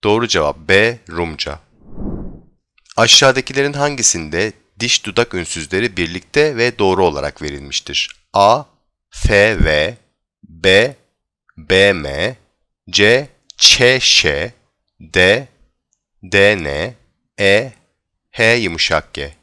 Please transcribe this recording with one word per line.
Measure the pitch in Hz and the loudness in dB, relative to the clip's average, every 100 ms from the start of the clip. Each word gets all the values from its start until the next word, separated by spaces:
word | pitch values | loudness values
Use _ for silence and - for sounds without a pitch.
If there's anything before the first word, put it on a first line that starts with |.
Doğru | 107 107 120 | 0 0 0
cevap | 92 76 76 78 | -2 -2 -4 2
B. | 95 113 120 - | 4 4 -2 -12
Rumca. | 82 85 76 - 73 _ _ - - - - - - _ _ _ _ _ - | -8 -6 -6 -10 -10 _ _ -20 -12 -10 -8 -12 -16 _ _ _ _ _ -2
Aşağıdakilerin | 113 - 139 131 131 135 143 | 4 4 4 2 -4 -4 -4
hangisinde | 143 143 139 113 87 78 82 104 - _ _ | -2 -4 -2 -2 -2 -6 -4 -6 -8 _ _
diş | 117 - | -4 -4
dudak | 104 98 120 | -4 -4 -2
ünsüzleri | 92 85 - 76 92 117 92 | -4 -8 -8 -4 -4 -4 -4
birlikte | 85 87 - - 151 127 | -6 -6 -6 -2 -2 0
ve | 120 113 | -4 0
doğru | 98 92 92 | 0 2 0
olarak | 71 71 - | 0 -8 -8
verilmiştir? | 76 71 69 - - 73 - - _ | -12 -12 -10 -10 -8 -8 -8 -12 _
A. | 98 101 123 147 _ _ _ _ | 2 2 2 -2 _ _ _ _
F, | - - 104 104 101 | -6 0 4 2 2
V, | 82 76 78 120 _ _ _ _ | 0 0 -2 -6 _ _ _ _
B, | _ 82 92 95 123 139 _ _ _ _ _ - | _ -6 2 4 4 -2 _ _ _ _ _ -20
B, | 78 95 101 | 0 4 4
M, | 98 71 69 98 131 _ _ _ _ - | 2 -4 -6 -6 -8 _ _ _ _ -8
C, | 98 104 123 147 _ _ - | 0 4 2 -2 _ _ -2
Ç, | - - 123 131 | 0 2 2 2
Ş, | - - - 71 92 _ _ _ _ _ | 2 0 0 -2 -6 _ _ _ _ _
D, | 80 92 90 110 139 _ _ _ _ _ _ _ | -6 2 4 2 -2 _ _ _ _ _ _ _
D, | 92 101 98 104 | -4 2 2 2
N, | 76 71 95 123 _ _ _ - | -4 -6 -8 -10 _ _ _ -4
E, | 98 101 131 110 _ _ _ _ _ | 2 2 0 -12 _ _ _ _ _
H | - 113 | 0 2
yumuşak | 120 104 82 - 80 - | 2 0 -4 -2 -2 -4
G. | - 71 - | -12 -12 -14